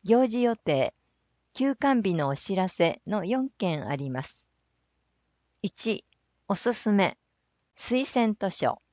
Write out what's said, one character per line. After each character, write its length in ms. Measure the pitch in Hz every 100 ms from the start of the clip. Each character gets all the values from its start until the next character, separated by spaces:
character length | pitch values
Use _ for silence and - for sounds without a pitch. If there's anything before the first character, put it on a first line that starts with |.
行 220 | 180 233 262
事 160 | 233
予 140 | 240 226
定、 380 | - 139 123 _ _ _ _ _ _
休 240 | - 269 262
館 240 | 277 254
日 120 | 196
の 140 | 170 143
お 80 | 139
知 200 | - 190
ら 120 | 185
せ 340 | - 165 - -
の 180 | 202
四 260 | 175 262 269
件 360 | _ 185 151 113
あ 60 |
り 160 | 139 139
ま 120 | 127
す。 240 | - - _ _ _ _ _ _ _ _ _ _ _ _
一、 420 | 196 - 226 220 _ _ _ _ _
お 60 |
す 180 | 196 240
す 200 | 233 220
め。 260 | 202 175 - _ _ _ _ _ _
推 280 | - 254 269
薦 240 | 254 226
図 220 | 208 190 -
書。 240 | 127 120 _